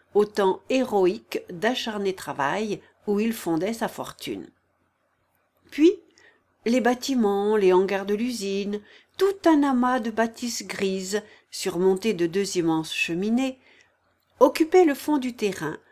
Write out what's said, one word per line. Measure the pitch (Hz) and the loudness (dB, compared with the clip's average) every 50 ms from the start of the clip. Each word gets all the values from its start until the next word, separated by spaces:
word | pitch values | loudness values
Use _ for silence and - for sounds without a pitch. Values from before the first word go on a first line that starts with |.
| _ _ | _ _
au | - 202 208 | 0 2 2
temps | 208 - 214 196 190 185 - - - | 2 0 0 2 2 0 -2 -2 -2
héroïque | 254 262 247 240 214 196 185 175 208 - - _ - - - - | 0 0 0 0 2 2 2 2 2 -2 -6 _ -10 -10 -10 -12
d'acharné | 180 165 180 233 254 - - 240 208 208 202 190 185 | -8 -4 -2 -2 -2 -2 -4 -6 -6 -4 -4 -4 -4
travail | - - 151 131 139 135 143 - 202 220 208 185 147 - _ _ _ _ | -6 -8 -8 -4 -2 -2 -2 -2 -2 -4 -6 -6 -8 -10 _ _ _ _
où | 208 202 208 | -2 0 0
il | 220 226 | 0 -2
fondait | 226 - - 170 165 156 180 214 | -2 -4 -2 -2 -2 0 -2 -2
sa | 226 226 226 180 | -4 -4 -6 -6
fortune. | - - 123 - - - - - 104 95 - - _ _ _ _ _ _ _ _ _ _ _ _ _ _ _ _ _ _ _ _ _ _ _ _ | -6 -8 -12 -12 -14 -12 -10 -10 -10 -10 -12 -14 _ _ _ _ _ _ _ _ _ _ _ _ _ _ _ _ _ _ _ _ _ _ _ _
Puis, | - 277 311 359 415 - - _ _ _ _ _ _ _ _ _ _ _ - | 0 4 4 4 4 2 -4 _ _ _ _ _ _ _ _ _ _ _ -2
les | 220 240 254 | 0 0 2
bâtiments, | 208 240 247 247 - 277 269 247 214 202 202 202 202 208 214 | 2 2 0 0 -2 -2 0 2 2 2 2 2 0 0 2
les | 214 190 185 | 4 4 6
hangars | 185 185 196 185 202 196 196 | 6 4 4 2 0 -4 -2
de | 202 208 | -2 -2
l'usine, | 208 240 254 240 208 196 202 - - 202 208 208 208 - - - - _ _ _ | -2 -2 -4 -4 -6 -6 -4 -4 -4 -4 -4 -6 -8 -10 -14 -20 -20 _ _ _
tout | - 381 403 392 - - | 0 0 0 0 2 4
un | 339 320 285 285 | 4 4 4 4
amas | 277 254 240 247 247 254 254 | 2 2 2 2 2 0 0
de | 214 233 | -2 -4
bâtisses | 214 226 226 226 233 - 247 240 226 - 208 | -2 -2 -2 -2 -4 -8 -10 -8 -8 -8 -10
grises, | 185 - - 202 190 190 190 185 185 208 208 208 - - - _ _ | -10 -6 -4 -2 -2 -2 -4 -4 -6 -6 -6 -6 -10 -16 -20 _ _
surmontées | - - - 190 170 175 185 190 190 185 226 226 196 | -12 -8 -6 -4 -2 2 2 2 2 2 0 -2 0
de | 165 175 | 0 -2
deux | 165 165 196 202 196 - | -2 0 -2 -4 -2 -2
immenses | 180 165 165 160 160 156 - - | 0 0 0 0 0 -2 -4 -4
cheminées, | - - - 165 175 202 220 233 254 269 262 262 - _ _ _ _ _ _ _ _ _ _ _ _ _ _ _ - | -4 -4 -2 -2 -2 0 0 0 0 0 -2 -6 -8 _ _ _ _ _ _ _ _ _ _ _ _ _ _ _ 4
occupaient | 247 294 - - 320 311 - 370 359 | 4 6 6 2 0 4 6 6 6
le | 294 269 | 4 2
fond | - - 302 302 269 | 0 -2 -2 -2 0
du | 254 254 240 | -2 -4 -4
terrain | - 214 196 175 - 160 147 - - _ _ | -4 -4 -4 -2 -4 -6 -8 -8 -10 _ _